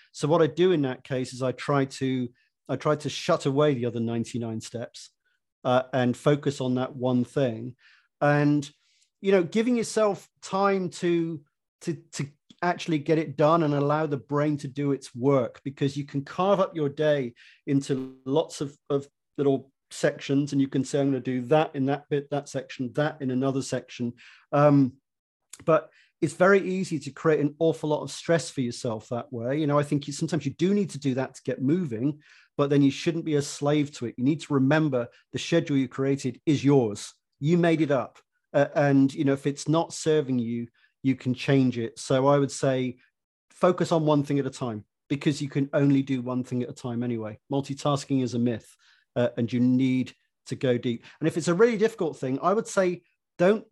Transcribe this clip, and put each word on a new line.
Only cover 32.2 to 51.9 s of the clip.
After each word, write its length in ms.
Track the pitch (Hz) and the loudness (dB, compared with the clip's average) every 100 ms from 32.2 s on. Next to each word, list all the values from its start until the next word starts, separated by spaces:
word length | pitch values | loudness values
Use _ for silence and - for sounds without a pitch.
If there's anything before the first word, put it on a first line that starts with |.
| _ - _ - | _ -20 _ -2
but 120 | 143 | 2
then 120 | 143 | 4
you 80 | 139 | 4
shouldn't 360 | 135 175 165 156 | 2 -2 -2 0
be 100 | 147 | -2
a 60 | |
slave 500 | 143 - 143 151 143 - | -2 -4 0 0 0 -4
to 80 | 117 | -8
it. 100 | - | -2
You 60 | |
need 180 | 127 160 | 0 0
to 120 | - | 0
remember 540 | 139 131 156 156 127 120 - _ | 2 4 4 2 0 -4 -12 _
the 60 | 123 | -10
schedule 380 | - 170 - 139 | 0 0 2 0
you 100 | 127 | 0
created 520 | - 135 139 131 - - | -2 -2 0 -4 -4 0
is 180 | 131 | 2
yours. 500 | 135 143 110 104 - - _ _ | 6 4 4 -4 -12 -20 _ _
You 180 | 143 175 | 0 4
made 240 | 170 160 | 4 2
it 100 | 147 | 2
up. 260 | 135 104 - _ _ _ | 0 -2 -12 _ _ _
Uh, 140 | 147 143 165 | 0 2 2
and, 380 | 143 139 135 | 4 6 4
you 120 | 165 139 | 2 -2
know, 80 | |
if 120 | 139 147 | 0 -2
it's 220 | 143 - | -4 0
not 260 | 160 160 | 0 0
serving 460 | - 160 156 131 127 | -4 0 0 2 -2
you, 280 | 117 120 120 _ _ _ | -2 -6 -10 _ _ _
you 120 | 131 127 | -4 -2
can 180 | 127 | -4
change 440 | 123 - 139 127 117 | -2 2 4 4 0
it. 220 | 113 - | -6 -8
So 280 | - 131 135 | 0 2 4
I 120 | 143 | 4
would 120 | 135 | 0
say 460 | - 139 131 127 - _ _ _ _ _ | -2 -2 0 -4 -8 _ _ _ _ _
focus 400 | - 185 180 165 | 0 0 2 0
on 140 | 165 151 | 2 4
one 180 | 147 | 2
thing 160 | 143 143 | 2 -2
at 80 | 131 | -4
a 20 | |
time, 360 | - 123 107 - _ _ | -6 -8 -8 -12 _ _
because 320 | 143 160 139 | -2 -2 -2
you 80 | 139 | -4
can 200 | 147 139 | -4 0
only 280 | 151 143 135 | 2 4 4
do 200 | 135 131 | 2 -4
one 240 | 123 127 123 | -2 -6 -4
thing 180 | 123 | -6
at 60 | 120 | -6
a 40 | |
time 300 | 120 127 117 | -8 -6 -4
anyway. 340 | 123 113 107 107 _ | -4 -4 -6 -12 _
Multitasking 720 | 139 139 139 147 139 - 135 | -4 -4 -4 -2 -2 0 -2
is 100 | 123 | 0
a 60 | 120 | 0
myth, 340 | 120 107 - _ _ _ _ 123 | -2 -2 -10 _ _ _ _ -2
uh, 120 | 120 - | -2 -2
and 160 | 117 | -2
you 80 | 123 | 2
need 540 | 123 127 131 127 120 - _ _ - | 2 4 2 0 -4 -10 _ _ -12
to 100 | 127 | -4
go 220 | 131 123 | 0 0
deep. 260 | 123 117 - - | -2 -6 -10 -4
And 80 | 156 | -2
if 100 | 170 | -2
it's 120 | 170 | 0
a 40 | |
really 240 | 170 240 208 | 4 4 4
difficult 400 | 220 | 0